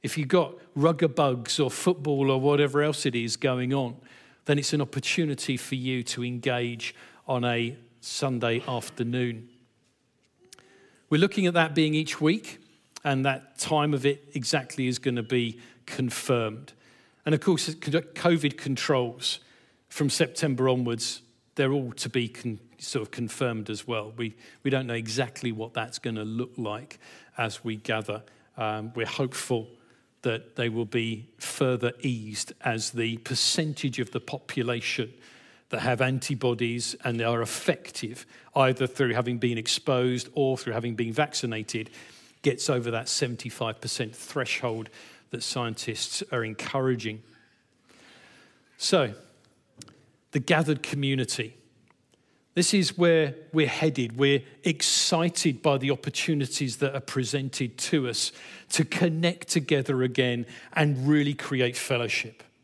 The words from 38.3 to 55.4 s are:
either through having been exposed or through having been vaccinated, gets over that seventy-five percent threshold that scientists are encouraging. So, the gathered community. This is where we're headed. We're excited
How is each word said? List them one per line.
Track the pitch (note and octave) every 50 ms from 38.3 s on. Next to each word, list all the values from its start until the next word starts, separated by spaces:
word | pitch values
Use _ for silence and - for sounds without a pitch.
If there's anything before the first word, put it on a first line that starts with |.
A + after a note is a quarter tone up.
| - - - - _
either | C#3+ C3+ C3 B2+ - C3+
through | B2 - - C#3 A#2+ A2
having | A#2 B2 B2 B2 A#2
been | A#2 A#2+ A#2+
exposed | A2+ A2 - - - - - C3+ B2 B2 B2+ B2 B2 - - -
or | D#3 C#3 C3 C3 B2
through | - A#2+ A2
having | A#2 A#2 A#2+ A2+
been | G#2+ A#2+ A2+ A2
vaccinated, | B2+ D3+ C#3+ - - - A#2+ A2+ A2 A2 - - A2+ A2 - - - - - - - - - _ _
gets | - C#3 B2 - - -
over | C#3+ B2 A#2 A#2+
that | A2+ A2+ A#2 -
seventy-five | - - C#3+ B2 A#2+ A2+ - A#2 - - A#2+ A2+ G#2+ -
percent | - B2+ - - B2 G#2+ A2
threshold | - - - - D3+ B2+ - - - - A#2+ A2 A2+ G#2+ - - - - - - - _ _
that | - A#2+
scientists | - - - C3 A#2+ A#2 A2 - - - A2 - - - - - G3 -
are | - B2 A2+
encouraging. | A2 G#2+ - - - - C#3 C3 C3 B2+ A#2 A2 A2+ A2 A2 - - - _ _ _ _ _ _ _ _ _ _ _ - _ - - - - - - - - - _ _ _ _ _ _
So, | _ - - - F3 C#3 A2 G#2 - - - _ _ _ _ _ _ _ _ _ - - - - _ _ _ _ _ _ _
the | - C#3+
gathered | B2 - E3+ D3+ D3 C#3+ D3+ C#3+
community. | - - - C#3+ C#3 C#3 C3+ C3 B2 - - - A2+ A2 - - _ _ _ _ _ _ _ _ _ _ _ _ _ _ _ _ _ _ _
This | F3 F3+ - -
is | G3 F3+ C3+ -
where | - F3 E3+ E3 D#3+ D#3 C#3 C3+ - - -
we're | - D#3+ D3+ B2
headed. | - - D#3 D#3+ C3+ C#3 B2 A2+ A2+ B2
We're | C#3 C#3 C#3 C3 B2+ - - - -
excited | - D#3+ - - - - - - - F#3+ E3 E3 F3 F3 -